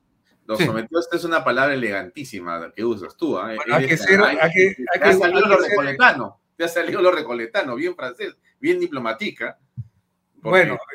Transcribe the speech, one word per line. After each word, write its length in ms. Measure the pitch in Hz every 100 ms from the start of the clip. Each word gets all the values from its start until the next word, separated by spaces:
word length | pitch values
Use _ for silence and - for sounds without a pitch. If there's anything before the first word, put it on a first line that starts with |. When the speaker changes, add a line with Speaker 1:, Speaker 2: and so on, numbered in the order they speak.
| _ _ _ _ -
Speaker 1:
los 120 | 110
Speaker 2:
Sí. 80 | 143
Speaker 1:
sometidos 420 | 110 - 165 165
es 140 | 175
una 180 | 170 160
palabra 320 | 131 123 139
elegantísima 1000 | 135 113 98 90 151 135 101 87 85 82
que 100 | -
usas 320 | 117 104 87 -
tú, 220 | 160 98
¿ah? 80 | 107
Speaker 2:
Bueno, 160 | 113 117
Speaker 1:
En 60 |
Speaker 2:
hay 140 | 147 135
que 80 |
Speaker 1:
esta, 120 | 160 185
Speaker 2:
ser, 140 | 196
Speaker 1:
hay 160 | 202 151
Speaker 2:
hay 140 | 165
que, 100 | 180 190 190 180
hay 80 | 180
Speaker 1:
te 60 | -
ha 40 |
Speaker 2:
que, 60 | 185
Speaker 1:
salido 280 | 180 196
Speaker 2:
hay 60 | 202
Speaker 1:
lo 60 | 185
Speaker 2:
que 60 |
ser 80 | -
Speaker 1:
recoletano, 720 | 165 139 135 240 135 107 - _ -
te 80 |
ha 40 | 165
salido 340 | 170 165 202
lo 80 | 180
recoletano, 640 | 165 151 120 113 202 147 120
bien 200 | 175 175
francés, 400 | 131 120 190 - _ _
bien 180 | 147 180
diplomática. 800 | 175 139 117 110 104 - 113 - _ - - _ _ _ _
Porque 140 | _ -
Speaker 2:
Bueno, 300 | 185 165 127 -